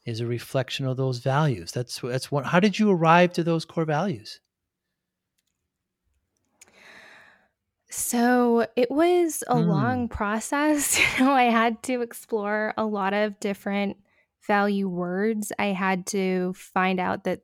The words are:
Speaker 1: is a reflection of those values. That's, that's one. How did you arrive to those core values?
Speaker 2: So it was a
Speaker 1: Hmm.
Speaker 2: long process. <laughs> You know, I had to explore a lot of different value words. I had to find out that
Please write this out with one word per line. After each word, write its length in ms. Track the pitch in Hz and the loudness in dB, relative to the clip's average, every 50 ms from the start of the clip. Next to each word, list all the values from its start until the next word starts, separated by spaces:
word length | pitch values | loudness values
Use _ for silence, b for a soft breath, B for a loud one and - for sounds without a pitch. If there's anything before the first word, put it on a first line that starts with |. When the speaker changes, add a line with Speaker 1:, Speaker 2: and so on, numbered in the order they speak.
| - | -10
Speaker 1:
is 140 | 120 113 113 | -8 -6 -6
a 60 | 120 | -4
reflection 640 | 117 120 113 - - - 135 127 - - - 135 | -4 -4 -6 -6 -4 -4 -4 -4 -2 -6 -4 -4
of 100 | 131 127 | -4 -2
those 220 | 127 135 131 127 120 | -2 -2 -2 -2 -2
values. 520 | - 135 131 147 160 147 117 90 85 - - | -2 0 2 2 2 2 0 -2 -6 -8 -6
That's, 260 | 123 123 - - - | -6 -6 -6 -8 -10
that's 320 | - 120 123 131 - - | -8 -6 -4 -6 -4 -4
one. 120 | 139 143 131 | -4 -4 -2
How 140 | 139 165 180 | 2 2 4
did 200 | 196 214 185 - | 2 2 2 2
you 100 | 214 208 | 2 2
arrive 440 | 190 160 165 160 165 175 180 175 - | 4 4 4 6 6 6 6 4 2
to 100 | 180 160 | -2 -2
those 220 | 170 165 160 - | 0 -2 -2 -4
core 200 | - - 170 160 | -6 -6 -4 -4
values? 540 | 156 147 151 185 208 135 101 104 - - - _ _ _ _ _ _ _ _ _ _ _ _ _ _ _ _ _ _ _ _ _ _ _ _ _ _ _ _ _ _ _ _ _ _ _ _ _ _ _ _ _ _ _ _ - B B B B B B B B B B B B B B B B B B B _ _ _ _ _ - | -2 -2 -2 -2 -4 -6 -8 -10 -18 -20 -20 _ _ _ _ _ _ _ _ _ _ _ _ _ _ _ _ _ _ _ _ _ _ _ _ _ _ _ _ _ _ _ _ _ _ _ _ _ _ _ _ _ _ _ _ -20 B B B B B B B B B B B B B B B B B B B _ _ _ _ _ -14
Speaker 2:
So 760 | - - - - 240 240 233 247 247 247 247 240 233 233 226 - - | -10 -8 -6 -2 0 2 4 4 4 4 4 4 4 2 2 0 0
it 140 | 240 247 240 | 0 0 0
was 520 | 269 294 339 349 359 359 349 311 294 - - | 2 2 4 4 4 4 2 0 -2 -6 -2
a 140 | - - 160 | 0 2 2
Speaker 1:
Hmm. 80 | 170 170 | 4 2
Speaker 2:
long 380 | 165 147 131 247 254 247 240 226 | 2 2 2 0 0 -2 -4 -4
process. 880 | - - 214 202 214 220 - - 294 285 294 302 302 294 277 - - - | -4 -4 -2 -2 -2 -2 -4 -2 -2 0 2 2 2 0 0 -2 0 0
<laughs> 200 | - - - - | 0 0 2 2
You 60 | 254 | 2
know, 60 | 269 285 | 4 4
I 100 | 254 247 | 4 4
had 380 | 240 226 226 226 240 220 - - | 4 4 2 2 2 0 -4 -4
to 180 | - 254 240 | -4 -4 -4
explore 720 | 240 233 - - - - 233 214 202 208 214 214 214 214 - | -4 -6 -8 -16 -10 -4 -4 -4 -2 -2 -2 -2 -2 -4 -4
a 80 | - 220 | -4 -4
lot 280 | 214 214 202 190 196 202 | -2 -2 -2 -2 0 0
of 260 | 208 214 214 202 - | 0 0 -2 -4 -6
different 580 | - 202 202 - - 202 196 202 202 196 - _ _ _ _ _ _ _ _ _ - | -4 -6 -4 -4 -4 -4 -2 -2 -2 -2 -4 _ _ _ _ _ _ _ _ _ -4
value 400 | - 208 202 202 208 202 196 196 | 0 0 2 2 2 0 0 -2
words. 640 | 185 175 175 180 175 180 190 208 226 226 214 208 - - | -2 -4 -4 -4 -4 -2 -2 0 -2 -2 -2 -6 -8 -6
I 100 | - 202 | -4 -2
had 380 | 202 190 180 196 190 190 180 185 | -2 -2 -2 0 0 -2 -2 -4
to 460 | - - 196 190 185 185 185 180 185 185 | -4 -4 -2 0 0 0 0 -2 -2 -6
find 460 | - - - - 190 185 185 185 180 | -8 -14 -6 -2 0 0 2 0 0
out 240 | 180 190 196 202 - | -2 -2 -4 -4 -4
that 180 | 190 175 - | -6 -6 -6